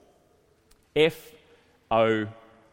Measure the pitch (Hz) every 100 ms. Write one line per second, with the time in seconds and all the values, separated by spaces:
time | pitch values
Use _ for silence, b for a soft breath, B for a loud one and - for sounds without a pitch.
0 | _ _ _ _ _ _ _ _ _ 147
1 | 160 - - - b b b b _ 113
2 | 113 110 104 - - - _